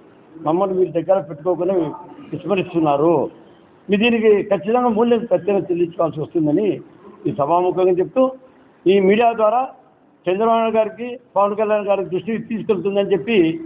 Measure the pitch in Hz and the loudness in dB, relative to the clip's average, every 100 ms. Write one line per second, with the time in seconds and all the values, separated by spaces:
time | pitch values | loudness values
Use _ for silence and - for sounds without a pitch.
0 | - - - - 160 170 196 185 180 160 | -20 -20 -20 -8 -4 -2 0 0 0 0
1 | 160 190 185 160 165 175 180 185 156 - | 0 0 -2 -6 -4 -2 0 -2 -2 -6
2 | - - - 151 160 196 - 165 156 143 | -16 -20 -14 -10 -4 -2 -2 0 0 2
3 | 160 156 107 - - - _ _ - 202 | 2 2 0 -8 -20 -20 _ _ -4 0
4 | 240 226 220 208 - 196 208 247 247 214 | 2 2 4 4 2 -2 0 0 2 2
5 | 240 233 233 180 175 196 175 170 175 170 | 2 0 0 -2 0 -2 0 -2 -2 -2
6 | 165 143 147 175 151 160 208 127 - - | -4 -4 -4 -2 0 0 0 -4 -8 -20
7 | - - - 107 143 170 180 170 185 180 | -20 -8 -6 -2 0 2 2 2 2 2
8 | 180 262 262 262 - _ _ _ 170 202 | 0 0 0 -2 -18 _ _ _ 2 4
9 | 190 214 233 226 214 233 262 - _ _ | 4 4 2 2 2 2 -4 -10 _ _
10 | _ _ 175 190 226 226 226 220 220 220 | _ _ -4 0 2 2 2 0 -2 -4
11 | 247 240 _ 190 202 208 214 214 202 196 | -12 -12 _ 0 0 0 0 0 0 -2
12 | 175 180 175 226 220 220 165 196 196 202 | -2 -4 -4 -6 -6 -6 -2 -2 -2 -2
13 | 190 185 - 226 165 165 | 0 -2 0 2 2 0